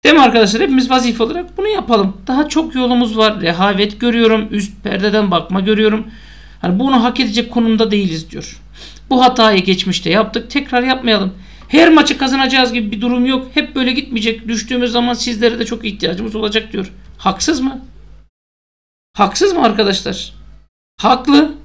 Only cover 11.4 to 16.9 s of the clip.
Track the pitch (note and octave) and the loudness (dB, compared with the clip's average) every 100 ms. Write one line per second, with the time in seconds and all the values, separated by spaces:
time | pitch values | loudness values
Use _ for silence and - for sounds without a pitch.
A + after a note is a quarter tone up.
11.4 | - - - C#4+ E4+ D#4+ C#4+ - C4 C4+ | -20 -20 0 6 8 6 4 0 -2 0
12.4 | C4 C4 B3+ A#3 G#3 G#3+ A#3+ B3 B3 C4 | 2 2 2 0 -4 -2 -2 0 2 0
13.4 | C4 - - C4+ B3+ B3 C#4 A#3 A3 A3+ | -2 -6 -4 -2 0 -2 -4 -4 -2 -4
14.4 | A3+ A3+ - B3 A#3+ A#3+ A#3+ A#3 - A3 | -6 -6 -4 -2 0 0 0 -2 -4 0
15.4 | A#3 A#3 A3 A3+ A3 F#3+ - F3+ A3 G#3+ | 0 0 -6 -6 -8 -4 -6 -4 -6 -6
16.4 | G#3+ A3 G#3+ F#3+ F#3+ | -4 -4 -4 -8 -8